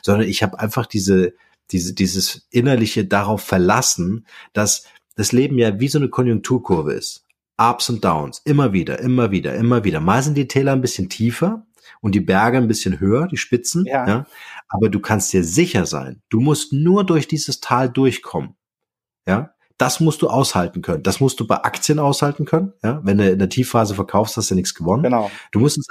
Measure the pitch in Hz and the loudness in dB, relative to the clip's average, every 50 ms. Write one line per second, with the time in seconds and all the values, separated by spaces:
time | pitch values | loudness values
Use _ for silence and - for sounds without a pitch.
0 | - 101 101 107 110 95 92 - 110 95 - - 113 107 - 131 104 - - 104 | -2 0 2 2 2 0 -2 -2 -2 -4 -4 -4 -6 -4 -4 -4 -4 -2 -4 -2
1 | 92 98 95 92 90 90 - _ _ _ _ _ _ - - 90 87 92 - - | 2 2 4 4 4 0 -2 _ _ _ _ _ _ -6 -4 -4 -4 -4 -2 -2
2 | 95 87 90 95 - - - - _ _ - 120 120 139 131 113 113 107 - 113 | -2 0 0 -2 -4 -4 -6 -10 _ _ 0 2 2 2 2 2 0 0 -2 -2
3 | 98 95 104 101 101 104 107 98 - - 98 92 87 95 107 127 - - - - | -2 0 0 0 0 0 -2 -4 -2 -2 0 2 4 4 2 2 2 0 -2 -2
4 | 85 92 107 113 - _ - - - - - 104 107 95 - - - _ _ _ | -2 -4 -4 -6 -8 _ -20 -20 -18 -8 -4 -2 0 0 -2 -4 -6 _ _ _
5 | _ _ - - 104 - 123 123 139 139 139 123 113 110 98 107 135 139 151 147 | _ _ -8 -6 -2 0 2 2 2 2 2 2 2 2 2 0 -2 0 0 0
6 | 139 123 - - 127 120 113 98 - - 127 117 - - 92 80 73 76 76 76 | 0 0 0 0 0 2 0 0 0 -2 -2 -2 0 0 -2 0 0 -2 -4 -6
7 | - - - - _ _ _ _ _ _ _ - 113 120 120 - - - 120 104 | -6 -10 -14 -16 _ _ _ _ _ _ _ 2 2 2 2 0 -2 -4 -4 0
8 | - 92 80 78 73 67 - - - 151 143 143 135 113 95 92 76 - 65 - | 0 0 0 0 -2 -6 -10 -8 -2 0 2 2 2 2 2 0 -2 -2 -4 -4
9 | 123 127 127 123 117 98 98 87 - 73 64 104 117 120 123 117 104 92 78 78 | -2 0 0 2 2 2 0 -2 -2 -2 -4 0 0 2 2 2 0 0 -2 0
10 | 80 90 107 131 135 151 143 143 135 - - 135 135 139 135 131 123 120 - - | 0 2 2 2 2 0 0 -2 -2 0 0 0 2 2 2 0 0 -2 -2 -4
11 | 92 - - - 110 120 117 - 165 196 226 220 - _ _ _ _ - - _ | -6 -6 -4 -2 -2 -2 0 0 -2 -2 -2 -4 -10 _ _ _ _ -20 -14 _
12 | - 101 95 101 82 87 95 98 110 123 123 131 120 110 107 - - 95 87 76 | -4 0 0 0 2 2 2 4 4 4 2 2 2 2 0 0 -2 -4 -2 0
13 | 98 98 110 135 170 185 147 - - - 123 117 - - - 175 190 131 135 131 | 0 2 2 2 0 -2 -4 -6 -4 -2 -2 -2 -2 -2 -2 -2 -2 0 0 0
14 | 120 101 107 127 147 - - - - - - - - - 101 98 110 104 101 95 | 0 0 0 -2 -2 -8 -16 -20 -20 -20 -20 -20 -14 -6 -2 0 0 0 0 -2
15 | - - 107 98 - - - 92 85 80 90 147 180 175 - 98 82 76 - 71 | -2 0 -2 0 0 0 0 0 0 0 2 0 0 2 2 0 0 0 -4 -8
16 | 67 65 - - _ - 113 110 131 151 147 151 - - 135 143 156 175 190 208 | -8 -10 -14 -18 _ -4 -2 0 2 2 0 0 -2 -4 -2 0 2 4 4 2
17 | 196 185 165 151 127 - 160 147 - - - - - - 127 123 135 127 123 135 | 2 2 2 0 0 -2 -4 -4 -4 -6 -8 -8 -4 -2 0 0 0 0 2 2
18 | 135 127 117 - - - - 80 67 - - _ _ _ _ _ _ _ _ _ | 2 2 2 -2 -8 -8 -6 -6 -6 -8 -14 _ _ _ _ _ _ _ _ _
19 | _ _ _ _ - 92 95 113 156 - _ _ _ _ _ - 127 131 - - | _ _ _ _ -2 0 0 0 -2 -4 _ _ _ _ _ -2 -2 -2 0 2
20 | 160 156 143 - 165 - 110 131 135 - - 92 87 82 - 90 - - 85 73 | 2 2 2 2 0 0 2 2 0 2 0 0 -2 -2 -4 -6 -4 -4 -4 -2
21 | - 95 95 - 135 131 - - 113 - - - - 123 - - - - 147 156 | 0 -2 0 2 0 0 0 -2 -2 0 0 0 0 -4 -4 -2 0 0 0 2
22 | 143 143 139 - 151 143 147 - 147 - 160 170 190 196 - _ - 110 143 156 | 2 0 2 2 0 -2 -2 -2 -2 0 0 0 0 0 -6 _ -4 -4 -4 -2
23 | 95 98 101 104 101 95 92 98 98 90 - 123 123 - - 117 110 101 95 98 | 0 0 2 4 4 4 4 2 0 0 0 -2 -2 0 2 2 2 2 0 -4
24 | 95 - - 104 110 110 - 113 110 - 95 92 90 - - - 82 87 101 135 | -4 0 0 0 0 0 -2 -4 -2 0 0 -2 -2 -2 -6 -4 -2 0 0 2
25 | 180 247 123 113 104 101 - - - - - 104 127 147 - 147 131 - | 2 2 0 0 0 -2 -8 -12 -10 -4 0 2 2 2 2 -2 -6 -6